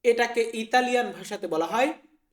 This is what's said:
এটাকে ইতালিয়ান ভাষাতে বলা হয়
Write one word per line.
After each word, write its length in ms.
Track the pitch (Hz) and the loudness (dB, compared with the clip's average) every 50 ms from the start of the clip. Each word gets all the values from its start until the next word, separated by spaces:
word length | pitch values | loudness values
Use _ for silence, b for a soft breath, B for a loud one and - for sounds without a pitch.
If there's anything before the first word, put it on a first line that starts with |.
| - | 2
এটাকে 480 | 240 233 233 240 233 233 233 226 226 - | 2 2 4 2 0 0 0 -2 -2 -2
ইতালিয়ান 580 | 226 220 220 - 254 254 247 247 247 233 208 - | -6 -4 0 2 2 2 2 2 0 0 -2 -6
ভাষাতে 340 | 175 190 - 208 202 - | -10 -12 -10 -10 -8 -6
বলা 200 | 170 160 160 165 | -4 -2 -2 -2
হয় 260 | 160 190 240 262 302 320 - _ _ _ _ _ _ | 0 2 2 2 0 0 -6 _ _ _ _ _ _